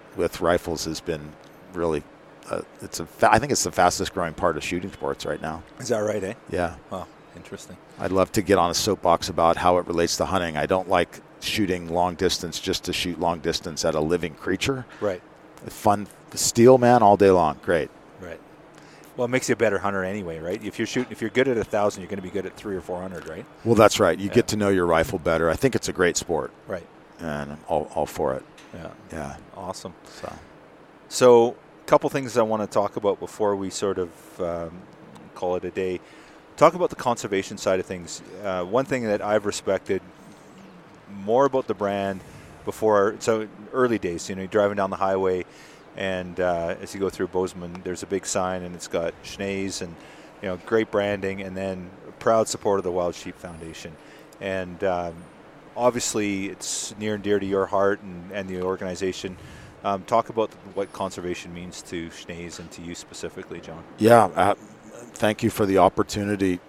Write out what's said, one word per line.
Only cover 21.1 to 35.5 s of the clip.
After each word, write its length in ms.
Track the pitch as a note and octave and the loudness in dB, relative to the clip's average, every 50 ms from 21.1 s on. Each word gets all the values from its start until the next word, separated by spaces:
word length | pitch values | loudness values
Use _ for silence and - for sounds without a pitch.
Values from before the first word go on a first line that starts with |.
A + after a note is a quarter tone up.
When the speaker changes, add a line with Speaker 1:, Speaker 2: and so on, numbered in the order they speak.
Speaker 2:
if 100 | G#2+ - | -6 -6
you're 100 | A#2 A2 | -6 -2
good 180 | - B2 C3 C3+ | 2 2 2 2
at 100 | B2 A2+ | 2 0
a 60 | F#2+ | -2
thousand, 380 | - - G#2 G2+ G#2 - G2+ F#2 | -2 0 2 2 2 0 -2 -8
you're 60 | - | -8
gonna 140 | G2+ G2 F#2 | -8 -8 -8
be 80 | F#2 | -6
good 160 | F#2 G2 F#2 | -6 -6 -6
at 100 | F#2 - | -6 -10
three 200 | - - G#2+ G2 | -12 -8 -6 -6
or 40 | F2+ | -6
four 200 | E2+ - F2+ F2+ | -6 -6 -8 -8
hundred, 260 | F#2 F#2+ F#2 E2 - - | -8 -8 -10 -12 -12 -12
right? 160 | D#2 F2+ A#2+ - - - - | -12 -14 -14 -16 -16 -6 2
Speaker 1:
Well, 100 | A2 A#2 | 4 8
that's 240 | G#2 A2 G2+ - - | 8 8 8 8 6
right. 180 | G#2+ F2 E2 | 4 4 4
You 120 | F2+ G2 G2 | 2 -2 0
Speaker 2:
Yeah. 60 | - | 2
Speaker 1:
get 120 | A#2+ A2+ - | 2 2 2
to 80 | - | 0
know 120 | G#2+ G#2 G2+ | 0 2 2
your 180 | G2 F#2 F2 | 4 4 4
rifle 320 | E2+ E2 D#2+ D#2+ - - F2+ | 4 4 4 4 2 -2 -4
better. 320 | D2+ F2 E2 D#2+ E2 E2 | 0 0 2 2 2 2
I 60 | D#2+ | 2
think 180 | - - C3+ - | 2 0 0 0
it's 140 | A2+ - - | 0 -4 -4
a 40 | E2 | 0
great 240 | - F2+ F2 D2+ | 2 2 2 2
sport. 360 | - - - E2+ D2 C2 - - - - - | 0 -4 -2 -4 -4 -4 -6 -10 -16 -12 -10
Speaker 2:
Right. 180 | G2+ F2 - - - - - - - - | -10 -10 -10 -14 -20 -20 -20 -20 -16 -12
Speaker 1:
And 320 | E2+ D#2+ D2 D2 C#2+ C#2+ | -8 -8 -6 -6 -8 -8
I'm 80 | D2+ D2+ - | -10 -14 -6
all, 240 | - E2+ D2+ D2+ - - | -2 -2 -2 -2 -2 -4
all 100 | D#2+ D2 | -4 -4
for 280 | - - - D#2+ C#2 C2 | -4 -4 -4 -2 -2 -2
it. 100 | C2+ - - - - - - - | -4 -6 -14 -20 -20 -20 -18 -16
Speaker 2:
Yeah. 180 | F2 D#2+ - - - - - - | -14 -14 -14 -16 -16 -18 -14 -12
Speaker 1:
Yeah. 240 | D#2 D2 C#2 C#2 D2 - - - | -10 -10 -10 -10 -14 -18 -20 -16
Speaker 2:
Awesome. 380 | F#2+ F#2+ F2+ F#2 - - F#2 E2+ - - | -14 -10 -10 -10 -10 -10 -14 -16 -16 -20
Speaker 1:
So. 280 | - - - - - - - - - - - - - - - - - - - - - | -20 -18 -14 -14 -14 -14 -14 -20 -20 -20 -20 -20 -20 -20 -20 -20 -20 -20 -20 -20 -10
Speaker 2:
So, 480 | - - B2+ B2 A#2+ A#2+ A#2 A#2+ - - - - - - - | -2 6 8 10 10 10 8 6 2 -4 -16 -20 -20 -12 0
a 40 | |
couple 220 | - D3+ D3 - C#3+ | 4 4 4 4 2
things 280 | - C#3+ C3+ A#2+ A2 A#2+ | -4 -2 -6 -2 0 0
I 40 | A2+ | 2
wanna 260 | A2 A2 G#2+ G#2 G2 | 2 2 -2 -2 -2
talk 260 | - A2+ G2+ G2+ - | 0 0 0 0 -2
about 240 | A#2 G2+ G2+ F#2+ - | -2 0 0 0 0
before 380 | - - - - G#2+ G2+ G2+ | -4 -12 -4 -2 0 0 0
we 140 | G2 G2 F#2+ | 0 -2 -6
sort 280 | - - G#2 G2+ F#2 F#2+ | -6 -2 -2 -2 -2 -2
of, 420 | F2+ E2+ E2+ - - - - - | -4 -6 -8 -18 -20 -20 -10 -6
um, 300 | F#2 E2+ E2+ E2+ E2+ E2 E2+ F2+ - - - - - - - - - - - | -6 -4 -4 -6 -8 -10 -12 -16 -20 -20 -20 -20 -20 -20 -20 -20 -20 -20 -12
call 220 | - F#2+ F2+ | -6 -4 -2